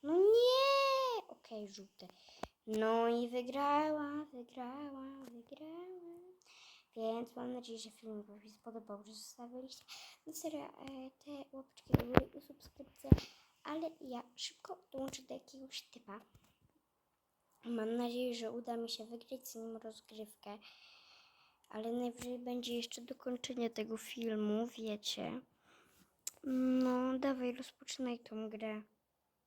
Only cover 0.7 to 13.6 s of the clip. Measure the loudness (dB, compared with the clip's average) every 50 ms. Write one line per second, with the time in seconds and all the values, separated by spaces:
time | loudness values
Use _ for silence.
0.7 | 6 6 6 6 4 4 4 2 0 -2 -4 -6 -14 -18 _ -12 -10 -8 -8 -10
1.7 | -10 -14 -16 -18 _ _ -20 -20 -20 _ -20 -20 -12 -12 -12 -12 _ _ _ -2
2.7 | 2 4 4 6 6 6 6 6 4 4 2 0 0 -2 -2 0 0 2 4 6
3.7 | 6 6 6 4 2 2 0 -2 -2 -4 -6 -6 -10 -14 -14 -12 -10 -10 -8 -8
4.7 | -8 -8 -8 -8 -8 -10 -10 -12 -12 -14 -16 -16 -16 -16 -16 -16 -16 -14 -14 -12
5.7 | -12 -12 -12 -12 -12 -14 -12 -14 -16 -16 -18 -20 -20 _ _ -20 -20 -20 -20 -20
6.7 | -20 -20 _ _ _ -4 -2 -2 0 -2 -4 -8 -8 -8 -6 -6 -6 -6 -8 -10
7.7 | -12 -12 -12 -14 -16 -16 -12 -10 -10 -10 -10 -12 -18 -20 -20 -20 -20 _ _ -12
8.7 | -12 -12 -10 -10 -12 -12 -12 -16 -16 -16 -16 -16 -14 -14 -14 -12 -12 -12 -12 -12
9.7 | -14 -16 -18 -18 -18 -16 -16 -18 -20 _ _ -12 -12 -6 -6 -6 -6 -6 -8 -10
10.7 | -12 -12 -12 -10 -10 -10 -12 -12 _ _ -14 -12 -12 -12 -12 _ -14 -14 -14 _
11.7 | _ -20 -4 4 4 4 4 6 4 4 4 4 -12 -18 -18 -18 -20 _ -20 -20
12.7 | _ -20 -20 -20 _ -18 8 10 10 10 10 -8 -16 -20 -20 _ _ _